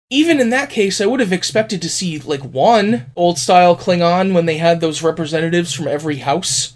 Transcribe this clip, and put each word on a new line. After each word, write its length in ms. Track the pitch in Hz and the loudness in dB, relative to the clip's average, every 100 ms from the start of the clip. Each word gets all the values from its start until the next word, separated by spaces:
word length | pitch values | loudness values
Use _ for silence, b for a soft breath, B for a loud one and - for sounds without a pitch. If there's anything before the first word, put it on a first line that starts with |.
| - | -4
even 300 | 269 330 311 | 0 2 2
in 100 | 233 | 2
that 200 | 254 277 | 0 -2
case, 300 | 226 196 190 | 0 0 0
I 60 | 202 | 0
would 140 | 262 | 0
have 120 | 202 | 0
expected 480 | 180 - 220 220 185 | -2 -2 -2 -2 -4
to 60 | 165 | -6
see, 300 | - 185 151 | -6 -6 -6
like, 240 | 131 143 | -6 -6
one 680 | 135 131 185 233 202 233 - | -6 0 4 4 2 -2 -4
old-style 640 | - 175 170 - 180 180 170 | -2 0 0 4 6 6 4
Klingon 560 | - 175 170 175 190 | 0 0 2 2 0
when 140 | 180 165 | 0 0
they 120 | 156 | 0
had 220 | 170 165 | 2 2
those 240 | 165 151 | 0 -2
representatives 680 | 160 165 151 160 165 175 170 | -2 -2 -4 -2 -2 -2 -2
from 140 | 131 143 | -4 -4
every 300 | 147 156 139 | -4 -4 -4
house 580 | 139 160 - - - | -2 -2 -2 -4 -6